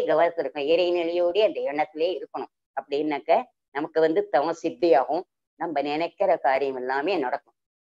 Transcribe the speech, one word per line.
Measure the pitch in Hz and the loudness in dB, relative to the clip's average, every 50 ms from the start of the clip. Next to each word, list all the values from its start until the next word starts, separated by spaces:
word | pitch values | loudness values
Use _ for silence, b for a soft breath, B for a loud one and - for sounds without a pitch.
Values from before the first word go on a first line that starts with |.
கவனத்துல | - - 156 156 170 170 170 - 147 | 6 4 2 2 2 2 0 -2 -6
இருக்கணும். | - - 151 139 147 | -6 -4 -4 0 2
இறைநிலையோடயே | 165 170 180 175 175 175 165 165 175 175 175 175 175 202 220 | 2 2 2 2 0 0 -2 -2 0 0 0 0 2 2 2
அந்த | 185 - 127 | 0 0 -2
எண்ணத்திலே | 123 135 143 147 156 - - 151 165 185 | -6 -4 -2 -2 -4 -4 -2 -2 -2 -2
இருக்கணும். | 180 139 - - - 143 123 - _ _ _ _ - | -2 -4 -10 -12 -12 -12 -12 -12 _ _ _ _ -12
அப்படின்னாக்க | 135 120 - 143 143 151 151 147 139 - - 170 226 254 _ _ _ _ _ - | -10 -8 -4 -4 -2 -2 -2 -4 -4 0 2 2 2 0 _ _ _ _ _ -8
நமக்கு | 143 156 156 - 160 | -8 -6 -2 0 2
வந்து | 160 160 160 202 202 - | 2 2 2 0 -2 0
தவம் | - 147 143 165 160 - | 0 0 0 0 -4 -4
சித்தியாகும். | - 165 165 - 175 170 160 139 127 - 147 175 190 _ _ _ _ _ _ - | -6 -6 -4 0 4 4 6 4 4 2 -2 -4 -4 _ _ _ _ _ _ -10
நம்ம | 160 170 156 143 | -8 -4 -4 -4
நினைக்கிற | 139 147 143 156 170 165 _ - 196 185 170 | -2 -2 -2 -2 -4 -4 _ -2 2 2 2
காரியம் | 156 - 143 131 135 143 135 131 127 | 2 2 0 0 2 0 -2 -4 -4
எல்லாமே | 127 131 131 139 143 180 202 | -4 -4 -2 -2 0 0 -2
நடக்கும். | 170 131 127 139 - _ _ _ _ _ _ _ _ _ | 0 -2 -2 -4 -6 _ _ _ _ _ _ _ _ _